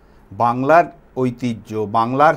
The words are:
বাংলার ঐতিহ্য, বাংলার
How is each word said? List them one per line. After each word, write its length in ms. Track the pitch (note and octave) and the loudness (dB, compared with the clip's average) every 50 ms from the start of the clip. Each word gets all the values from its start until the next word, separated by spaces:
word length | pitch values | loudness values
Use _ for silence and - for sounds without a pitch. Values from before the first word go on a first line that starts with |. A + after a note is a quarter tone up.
| _ _ _ _ _ - | _ _ _ _ _ -14
বাংলার 540 | G2 G2 A#2 A#2+ B2 B2+ C3 C#3 D#3 E3+ E3+ - - - _ _ - C3 | -6 -2 -2 0 0 -2 0 4 4 4 4 2 -4 -20 _ _ -6 -4
ঐতিহ্য, 720 | B2+ B2+ A#2 - C3 B2 A2+ G2 G2 - G#2+ G#2+ G#2+ G2 | -4 -4 -4 -4 -6 -8 -8 -8 -12 -10 -8 -6 -6 -2
বাংলার 420 | G#2+ A2+ A2+ A#2+ B2+ C3+ D3 D#3 D3+ | 0 0 0 0 0 2 2 2 2